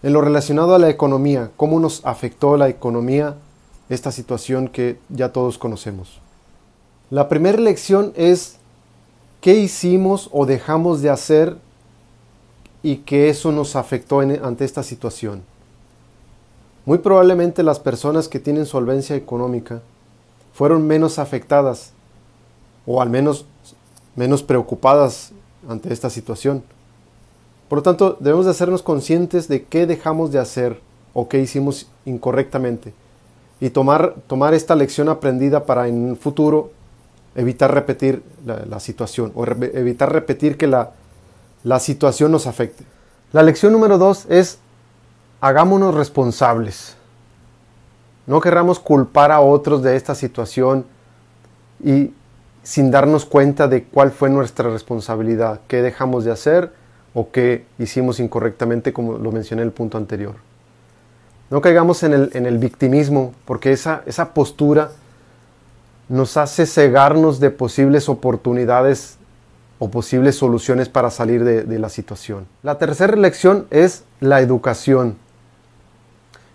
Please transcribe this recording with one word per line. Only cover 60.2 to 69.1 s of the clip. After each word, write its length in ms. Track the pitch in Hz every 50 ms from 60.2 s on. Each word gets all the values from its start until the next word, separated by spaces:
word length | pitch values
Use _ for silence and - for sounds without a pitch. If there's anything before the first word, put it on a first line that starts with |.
| 104 101 101 - _ _ _ _ _ _ _ _ _ _ _ _ _ _ _ _ _ _ _ _ _ _
No 100 | 135 143
caigamos 440 | 147 180 170 175 170 175 175 175 170
en 100 | 156 147
el, 160 | 139 139 131
en 140 | - 127 123
el 120 | 123 120
victimismo, 760 | 117 120 120 - _ 143 131 131 147 151 143 147 139 131 123 120 _ _
porque 300 | - 131 - - 131 135
esa, 280 | 135 - 160 160 143 -
esa 280 | - - - 170 165 -
postura 580 | 156 135 - - - 151 147 151 151 151 147 - - _ _ _ _ _ _ _ _ _ _ _ _ _ _ _ _ _ _ _ _ _
nos 300 | _ 127 131 135 - -
hace 280 | 151 147 143 - - 165
cegarnos 760 | 156 - - 147 139 120 139 139 143 151 160 160 160 147 127
de 80 | 143 135
posibles 580 | - - 131 117 - - 139 139 143 147 139
oportunidades 1080 | - 135 135 - 127 123 117 - 123 120 123 123 117 120 123 127 139 135 - - -